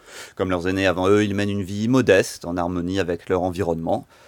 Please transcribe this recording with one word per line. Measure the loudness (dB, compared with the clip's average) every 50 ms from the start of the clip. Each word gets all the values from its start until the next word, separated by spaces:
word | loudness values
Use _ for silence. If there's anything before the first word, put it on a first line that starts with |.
| _ -20 -20 -18 -18 -12 -6
Comme | -4 -2 0
leurs | 0 -2 0 -2
aînés | 0 2 2 2
avant | 2 2 2 4
eux, | 4 4 4
ils | 2 0
mènent | -2 -2 -2
une | -2 -4 -6
vie | -6 -6 -4 0 2
modeste, | 2 4 6 6 6 6 4 2 -4 -12 -10
en | -6 -4 -4
harmonie | -4 -2 -4 -4 -4 -2 -2 -2
avec | -2 -2 -4 -6 -4 -4
leur | -2 -2 -2
environnement. | -2 -4 -4 -2 -2 -4 -4 -2 -4 -4 -4 -6 -10 _ _ -20